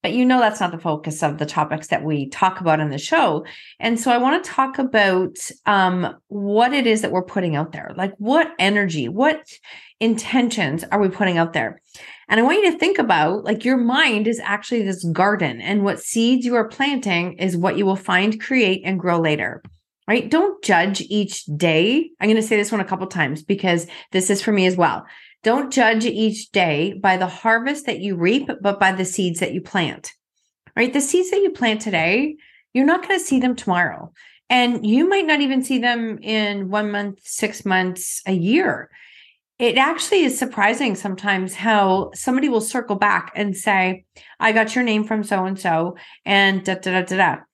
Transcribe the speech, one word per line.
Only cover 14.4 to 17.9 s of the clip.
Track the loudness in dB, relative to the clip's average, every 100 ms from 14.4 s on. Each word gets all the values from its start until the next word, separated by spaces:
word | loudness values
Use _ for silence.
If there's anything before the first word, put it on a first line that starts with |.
actually | -4 -6 -2 -2
this | 0 -2
garden, | -4 2 2 2 -2 -4
and | -2 0
what | 0 -2
seeds | -4 0 2 2 2
you |
are | 0 0
planting | -2 -2 -2 -2 -2 -2
is | -4 -4
what | 0 0 0
you |
will | 0